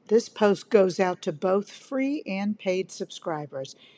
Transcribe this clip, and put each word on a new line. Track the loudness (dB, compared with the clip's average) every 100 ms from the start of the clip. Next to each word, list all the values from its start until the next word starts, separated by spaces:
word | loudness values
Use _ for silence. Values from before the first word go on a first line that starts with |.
| 2
this | 2 2
post | 2 2 2 2
goes | 4 4 2
out | 0 0
to | -6
both | -4 0 0 -2
free | -12 -8 -2 -2 -2 -6
and | -4 -4 -4
paid | -2 -2 -4
subscribers. | -8 -12 -10 -8 -6 -8 -10 -10 -14 -20